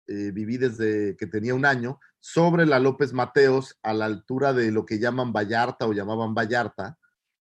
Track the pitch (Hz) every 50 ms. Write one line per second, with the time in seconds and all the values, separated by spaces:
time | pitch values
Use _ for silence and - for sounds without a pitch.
0 | _ - 104 101 104 101 92 107 107 107 123 123 131 123 110 110 113 107 107 104
1 | 104 101 90 - 110 87 - 107 107 123 127 131 139 143 135 123 117 123 151 -
2 | _ _ _ _ - - - 165 170 175 165 170 165 156 139 127 131 135 131 135
3 | 143 120 123 127 123 - - 143 139 135 131 135 131 - - _ - 110 110 110
4 | 110 110 107 90 - - 127 131 139 139 131 123 117 110 110 110 - - 113 104
5 | 117 120 123 127 127 120 107 107 104 101 113 113 120 123 - - 127 113 104 104
6 | 98 104 110 113 113 110 110 117 110 107 120 120 113 - - - 95 101 - _
7 | _ _ _ _ _ _ _ _